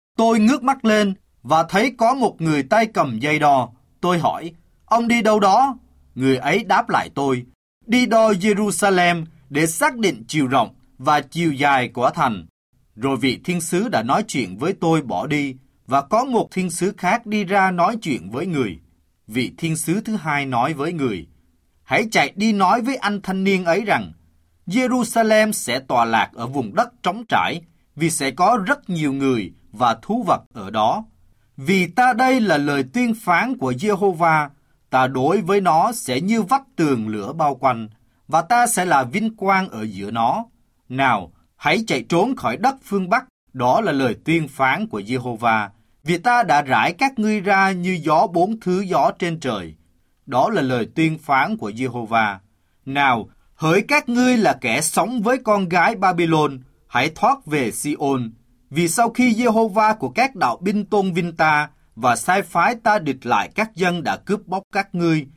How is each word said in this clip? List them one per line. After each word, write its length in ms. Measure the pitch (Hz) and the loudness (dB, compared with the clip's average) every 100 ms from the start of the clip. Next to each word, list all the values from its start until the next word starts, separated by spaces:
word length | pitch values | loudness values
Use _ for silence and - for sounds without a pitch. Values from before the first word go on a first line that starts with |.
| _ - | _ 0
tôi 220 | 226 226 | 2 4
ngước 240 | 214 294 | 4 2
mắt 220 | 247 262 | 0 0
lên 300 | 220 214 202 190 _ _ | 2 2 2 -2 _ _
và 200 | 120 160 | 0 2
thấy 320 | 160 190 262 - | 2 2 0 2
có 160 | 226 | 0
một 260 | 269 220 - | 2 0 -2
người 220 | 160 147 | 0 0
tay 240 | 131 208 220 | 2 2 2
cầm 320 | 190 143 110 | 0 -2 0
dây 200 | 147 151 | -2 2
đo. 300 | 147 135 117 - _ - | 4 4 2 -10 _ -6
Tôi 180 | 175 180 | -2 0
hỏi, 340 | 123 85 165 - _ _ - | 0 -4 -10 -16 _ _ -2
"Ông 220 | 233 233 | 0 2
đi 140 | 233 | 2
đâu 180 | 214 214 | 4 4
đó?" 380 | 202 208 269 262 _ _ _ | 4 4 2 -2 _ _ _
Người 220 | - 131 127 | -2 0 0
ấy 280 | 143 190 | 0 -2
đáp 240 | 190 190 - | 0 0 0
lại 220 | 143 82 | -2 -2
tôi, 320 | - 139 127 123 _ _ _ - | -4 -2 -2 -4 _ _ _ -2
"Đi 200 | 247 240 | 0 4
đo 260 | 226 220 | 4 4
Jerusalem 920 | 196 214 196 208 180 202 185 175 170 160 - - | 2 2 0 0 0 2 4 2 0 -4 -16 -6
để 160 | 139 160 | -2 -2
xác 300 | - 294 247 | 0 -2 0
định 280 | 202 113 - | -2 -2 -6
chiều 180 | 156 131 | -2 0
rộng 280 | 131 104 - _ - | 0 -2 -6 _ -8
và 220 | 135 147 | 0 0
chiều 320 | 131 160 165 | 0 -4 -2
dài 360 | 135 143 135 120 | 0 2 2 0
của 220 | 123 127 | 0 0
thành." 360 | - 139 98 78 _ _ _ _ 107 | 2 -2 -2 -12 _ _ _ _ -6
Rồi 200 | 131 135 | -4 0
vị 240 | 135 104 | -2 -2
thiên 160 | - 180 | -4 -4
sứ 280 | 165 180 233 | -2 -2 0
đã 140 | 139 | -2
nói 200 | 113 165 | 0 -2
chuyện 360 | - 143 98 95 | -2 -4 -6 -4
với 140 | 156 | -4
tôi 300 | 196 165 160 | -2 0 0
bỏ 240 | 127 90 127 | 0 -6 -4
đi, 300 | 151 143 131 _ _ - | -4 -4 -8 _ _ -2
và 160 | 135 | -2
có 220 | 143 226 | 2 0
một 240 | 269 233 - | 0 -2 -2
thiên 200 | 185 180 | -4 -6
sứ 240 | - 190 202 | -2 -4 -2
khác 280 | 180 233 214 | -2 -2 -2
đi 180 | 214 | -4
ra 260 | 180 202 190 | 0 2 2
nói 260 | 180 180 226 | 2 0 0
chuyện 280 | 160 110 90 | -6 -6 -6
với 160 | 120 185 | -8 -4
người. 320 | 151 107 76 _ _ _ _ - | -2 -4 -6 _ _ _ _ -8
Vị 260 | 117 123 - | -4 -4 -4
thiên 180 | 165 160 | -4 -4
sứ 240 | - 190 | -2 -4
thứ 160 | 226 214 | -2 -6
hai 300 | 156 143 135 | -4 -4 -2
nói 280 | 120 135 | -2 -2
với 180 | 160 156 | -2 -4
người, 340 | 175 131 92 73 _ _ _ _ _ | -2 -4 -4 -10 _ _ _ _ _
Hãy 240 | - 180 220 | -4 -2 0
chạy 220 | 175 - 190 | 0 0 0
đi 160 | 220 | 0
nói 300 | 202 185 233 | 2 2 2
với 140 | 240 269 | 0 -4
anh 240 | 202 202 | -4 -4
thanh 220 | 196 190 | -6 -2
niên 200 | 190 185 | 0 0
ấy 200 | 175 170 | 0 0
rằng, 280 | 269 135 87 - _ _ _ _ - | 2 -2 -2 -14 _ _ _ _ -4
Jerusalem 840 | 208 254 254 226 233 220 214 214 | -2 0 0 0 0 2 4 2
sẽ 260 | 208 - 127 | -2 -4 -6
tọa 260 | - 127 | 0 0
lạc 260 | 113 113 95 | 2 2 0
ở 120 | - 120 | -4 -8
vùng 280 | 143 110 | -6 -4
đất 140 | 170 233 _ | -2 -4 _
trống 220 | 180 208 226 | -6 -6 -2
trải, 340 | 107 87 160 - _ _ - | 0 0 -4 -12 _ _ -4
vì 140 | 160 | -2
sẽ 200 | 160 135 | -2 -4
có 280 | - 185 240 190 | 0 2 2 0
rất 240 | 277 - | -4 -2
nhiều 220 | 170 151 | -4 -2
người 400 | 135 135 120 87 - _ | 0 0 0 -4 -12 _
và 240 | 107 120 113 | 0 0 0
thú 200 | - 233 190 | -2 -4 0
vật 160 | 120 - | -2 -2
ở 160 | 117 95 | -14 -6
đó. 340 | 110 110 185 226 _ _ _ _ - | 0 0 0 -6 _ _ _ _ -12
Vì 300 | 135 190 175 | 0 0 0
ta 260 | 208 247 | 2 2
đây 280 | 226 262 262 | 4 2 2
là 160 | 208 147 | 2 2
lời 260 | 143 143 131 | 0 -2 -2
tuyên 220 | 247 240 | -2 -2
phán 440 | 220 - 170 233 262 | -2 0 0 0 -4
của 140 | 131 | -4
Jehovah, 760 | 127 208 190 202 165 170 156 147 _ _ _ - | -2 -2 2 0 2 2 2 0 _ _ _ -2
ta 160 | 131 131 | 0 2
đối 340 | 135 139 208 | 2 0 0
với 200 | 175 202 | 2 2
nó 320 | 185 160 208 | 4 2 2
sẽ 280 | 226 - 127 | -2 -4 -4
như 220 | 185 226 | 0 0
vách 200 | 185 262 - - | 2 -2 -2 -2
tường 320 | 156 123 107 | 0 0 -2
lửa 240 | 107 101 | -6 -8
bao 220 | 160 151 | -2 -2
quanh, 340 | 135 135 117 107 _ _ _ - | 0 -2 -2 -6 _ _ _ -2
và 140 | 160 | -2
ta 240 | 165 240 240 | 2 2 2
sẽ 180 | - | 0
là 180 | 180 143 | 2 2
vinh 340 | 123 180 220 - | 0 -2 -4 -4
quang 320 | 190 190 190 | 0 0 -2
ở 140 | 110 | -6
giữa 280 | 110 95 101 | -10 -8 -8
nó. 340 | 117 117 185 233 _ _ _ - | -2 0 0 -6 _ _ _ -12
Nào, 440 | 127 135 107 82 _ _ _ | -2 0 0 -4 _ _ _
hãy 280 | 147 185 226 | 0 0 0
chạy 180 | 143 - | -4 0
trốn 280 | 170 226 262 | 0 0 0
khỏi 200 | 120 107 | -4 0
đất 180 | 247 269 | -2 -2
phương 260 | - 202 180 | -6 -4 0
Bắc, 140 | 220 - _ _ | -2 -2 _ _
đó 280 | 127 123 156 | -2 2 2
là 120 | 202 | 2
lời 240 | 139 131 104 | 0 -2 -2
tuyên 240 | - 165 147 | -2 -2 -2
phán 380 | - 131 151 220 | -2 0 0 -4
của 140 | 107 | -8
Jehovah, 680 | 101 127 123 113 117 110 101 _ _ _ | -6 -6 -6 -2 0 0 -2 _ _ _
vì 140 | 147 170 | -4 -2
ta 240 | 240 240 | 2 2
đã 200 | 190 147 | 4 2
rải 300 | 139 120 127 | 2 2 2
các 260 | 175 269 262 | 0 -4 0
ngươi 220 | 214 214 | -2 -2
ra 320 | 185 196 190 | 0 2 2
như 260 | 185 180 180 | 0 -2 -2
gió 240 | 151 156 180 | 0 2 2
bốn 340 | 170 202 220 | 0 0 -2
thứ 200 | 180 180 | -2 -2
gió 300 | 196 165 160 185 | 0 0 0 0
trên 220 | 175 160 | -6 -4
trời. 340 | 135 104 82 78 _ _ _ _ - | -4 -6 -8 -16 _ _ _ _ -4
Đó 240 | 123 175 | 0 2
là 120 | 202 | 2
lời 260 | 131 123 110 | 0 -2 -4
tuyên 240 | - 160 156 | 0 0 0
phán 380 | - 135 160 220 | 0 0 0 -4
của 140 | 104 | -8
Jehovah. 640 | 107 131 120 110 113 107 95 _ _ _ _ - | -6 -6 -6 -2 0 0 -4 _ _ _ _ -8
Nào, 420 | 139 139 117 95 _ _ | 0 2 2 -2 _ _
hỡi 280 | - 156 185 220 | -4 2 2 2
các 200 | 294 285 | -2 0
ngươi 280 | 240 254 247 | 2 4 4
là 220 | 165 127 | 2 0
kẻ 200 | 120 117 | -2 -2
sống 420 | 156 - 175 254 | -2 -2 -2 -2
với 160 | 202 254 | 0 0
con 300 | 226 208 180 | 0 0 2
gái 280 | 175 175 220 | 2 2 2
Babylon, 640 | 190 170 170 160 151 135 - _ _ | 0 0 2 2 0 -2 -18 _ _
hãy 240 | 123 147 | -2 -2
thoát 320 | 160 226 262 - | 0 0 0 -2
về 260 | 147 117 | -2 -2
Sion, 600 | - 147 151 143 135 113 - _ _ _ | -4 -6 -4 -2 -2 -4 -10 _ _ _
vì 180 | 139 170 | -2 0
sau 220 | 196 233 | 2 0
khi 240 | 233 247 | 2 2
Jehovah 600 | 214 247 220 226 196 214 220 | 2 2 2 0 2 0 0
của 120 | 131 | -4
các 280 | 131 262 196 | -2 -2 0
đạo 220 | 131 113 | -2 -2
binh 240 | 185 208 | -2 -2
tôn 280 | 196 208 190 | 0 0 0
vinh 240 | 175 175 170 | -2 -4 0
ta 340 | 156 151 147 _ _ - | 0 2 -2 _ _ -4
và 200 | 123 117 | 0 0
sai 260 | - 190 | 2 0
phái 320 | - 170 190 | 0 0 0
ta 240 | 233 220 208 | 0 0 0
địch 280 | 151 131 117 | 0 -6 -2
lại 240 | 110 90 | 0 -2
các 200 | - 220 | -4 -6
dân 280 | 160 180 175 | -2 -2 -2
đã 140 | 120 95 | -4 -6
cướp 300 | - 208 - | -4 -6 -4
bóc 160 | 190 - | -8 -6
các 220 | - - | -6 -4
ngươi, 320 | 180 170 156 131 | -2 0 0 -2